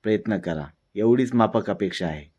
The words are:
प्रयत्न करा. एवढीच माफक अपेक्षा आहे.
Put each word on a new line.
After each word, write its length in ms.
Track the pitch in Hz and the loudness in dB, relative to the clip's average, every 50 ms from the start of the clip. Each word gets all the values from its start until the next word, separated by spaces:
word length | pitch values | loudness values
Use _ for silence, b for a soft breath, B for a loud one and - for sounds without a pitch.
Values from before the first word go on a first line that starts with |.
प्रयत्न 360 | _ 110 107 101 - 110 104 92 | _ 0 0 0 0 -2 -4 -2
करा. 280 | - 87 82 78 73 73 _ _ _ _ _ | -2 -4 -4 -4 -6 -10 _ _ _ _ _
एवढीच 400 | 101 107 113 120 127 131 123 127 | 0 4 4 4 4 2 0 2
माफक 360 | 117 113 104 - 113 95 104 | 2 2 4 2 -2 -2 -2
अपेक्षा 360 | 98 - 104 92 - - 92 | -4 -2 -2 -4 -2 -4 -4
आहे. 180 | 82 78 76 73 _ _ | -4 -6 -8 -12 _ _